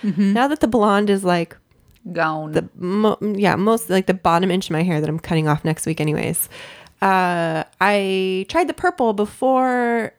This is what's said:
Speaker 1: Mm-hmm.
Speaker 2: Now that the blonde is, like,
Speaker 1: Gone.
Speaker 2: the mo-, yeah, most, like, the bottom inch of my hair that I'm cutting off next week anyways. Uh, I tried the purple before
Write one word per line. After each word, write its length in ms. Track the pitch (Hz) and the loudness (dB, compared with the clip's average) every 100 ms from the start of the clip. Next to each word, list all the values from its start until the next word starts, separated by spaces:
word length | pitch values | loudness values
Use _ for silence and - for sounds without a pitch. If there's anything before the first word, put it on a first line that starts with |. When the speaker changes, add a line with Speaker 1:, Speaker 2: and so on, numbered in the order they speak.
Speaker 1:
Mm-hmm. 300 | 208 165 196 | -4 0 2
Speaker 2:
Now 140 | 208 269 | 2 2
that 120 | 302 | 2
the 80 | - | 0
blonde 420 | 226 208 202 208 | 2 4 4 2
is, 120 | 196 | 2
like, 320 | 185 175 170 - _ _ _ _ - | 2 0 -2 -10 _ _ _ _ -10
Speaker 1:
Gone. 400 | 175 160 156 156 | -2 -2 -2 -4
Speaker 2:
the 140 | 156 170 - | -4 -4 -6
mo-, 440 | 180 196 214 - | -4 0 2 0
yeah, 340 | 208 196 202 127 | -2 0 2 2
most, 360 | 208 226 - | 2 0 0
like, 160 | 190 185 | 0 0
the 80 | 185 | 0
bottom 340 | 170 170 185 | 2 2 2
inch 160 | 180 - | 0 -2
of 60 | |
my 100 | 156 | -2
hair 180 | 180 156 | 0 0
that 60 | 151 | -2
I'm 120 | 160 | -4
cutting 280 | - 165 156 | -2 0 0
off 160 | 151 | 0
next 220 | 165 156 - | 0 -4 -4
week 160 | 160 | -2
anyways. 480 | 156 151 - 170 - - - - - - | -2 -2 -2 -4 -8 -12 -20 -20 -20 -4
Uh, 640 | 196 190 180 175 165 160 156 - | 0 2 2 0 -2 -4 -6 -2
I 680 | 190 208 196 190 190 185 190 | 2 2 0 0 -2 -2 -2
tried 180 | 320 330 | -2 -2
the 60 | |
purple 400 | 311 359 - 233 | 0 -2 0 0
before 1000 | 202 208 - 254 262 254 247 240 233 220 | 0 -2 -2 0 2 2 0 0 -2 -4